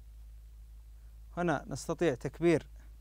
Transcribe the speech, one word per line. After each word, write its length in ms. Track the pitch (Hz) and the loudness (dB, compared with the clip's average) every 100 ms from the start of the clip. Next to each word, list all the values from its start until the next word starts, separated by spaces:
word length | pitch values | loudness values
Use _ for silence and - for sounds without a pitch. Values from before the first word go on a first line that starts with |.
| - - - - - - - - - - - - - - | -18 -18 -18 -18 -18 -18 -18 -18 -18 -18 -18 -18 -10 -2
هنا 280 | 175 151 - | 2 2 0
نستطيع 460 | 135 - 165 170 | -8 -4 2 2
تكبير 540 | 123 143 - 170 156 - - - - | 2 -4 2 6 6 2 -16 -18 -18